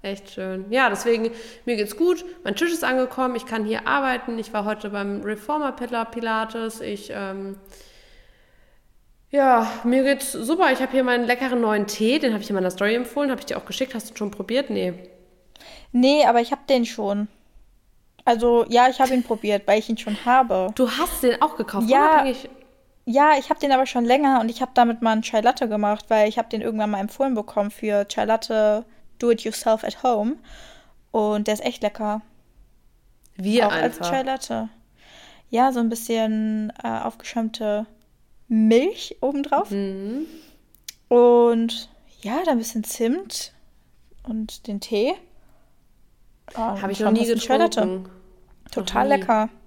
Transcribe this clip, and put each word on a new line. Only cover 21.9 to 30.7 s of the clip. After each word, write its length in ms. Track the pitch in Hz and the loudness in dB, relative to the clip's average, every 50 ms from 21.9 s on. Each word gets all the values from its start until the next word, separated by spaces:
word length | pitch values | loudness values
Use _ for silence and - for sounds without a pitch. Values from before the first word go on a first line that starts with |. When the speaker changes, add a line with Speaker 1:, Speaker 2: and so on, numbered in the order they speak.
| 262 277 294 311 320 | 4 6 6 6 6
Speaker 1:
unabhängig? 340 | 302 285 269 240 - - - - - _ _ _ _ _ _ _ _ _ | 6 4 2 -2 -6 -10 -18 -20 -20 _ _ _ _ _ _ _ _ _
Speaker 2:
Ja, 260 | - 233 269 285 302 311 277 | 0 4 4 6 6 6 4
ich 100 | - - | 2 -2
hab 100 | 311 - | -4 -2
den 120 | - 285 | 2 2
aber 160 | 269 254 262 262 | 4 4 2 2
schon 180 | - 247 240 | 0 -2 2
länger 340 | 233 247 277 302 277 269 247 | 4 4 4 4 4 4 4
und 100 | 220 226 | 2 0
ich 120 | 226 - | -2 -4
hab 120 | 262 247 - | -6 0 4
damit 260 | - 240 233 233 233 | 4 4 4 2 0
mal 100 | 233 226 220 | 0 0 0
einen 80 | 220 220 | 0 -2
Chai 180 | - - 220 | 0 -2 2
Latte 260 | 214 240 240 - 269 226 | 2 2 0 0 -2 -4
gemacht, 380 | 214 214 208 208 208 208 - - | -2 0 0 0 0 -2 0 0
weil 200 | 226 214 214 208 | 4 4 4 2
ich 80 | 214 247 | 2 -4
hab 120 | 226 233 | -6 -4
den 100 | - 220 | -6 -4
irgendwann 300 | - - 220 214 214 208 | -4 -4 -2 -2 -2 -2
mal 80 | 208 196 | -2 -2
empfohlen 340 | 196 214 - - 269 269 254 | -4 -6 -2 -2 -2 0 0
bekommen 380 | 220 208 - - 214 202 202 | -2 -4 -4 -2 -2 -2 -2
für 360 | - - - 214 208 202 202 202 | -4 -6 -4 0 0 0 0 -2
Chai 180 | - - 214 | -2 -4 0
Latte 600 | 208 220 226 226 - 233 214 214 214 208 214 226 - - - - - - _ | 0 0 -2 -2 -2 0 2 2 2 2 0 -2 -8 -20 -20 -20 -20 -10 _
Do 100 | - 240 | 2 2
It 100 | 233 226 | 2 2
Yourself 420 | - 226 220 - - 233 220 220 - | 0 -8 -8 -4 0 0 0 0 0
at 180 | - - - | -8 -8 -2
Home. 360 | - 262 240 214 208 226 294 - - - - - - - | 0 0 2 2 0 -2 -4 -6 -10 -20 -20 -20 -20 -20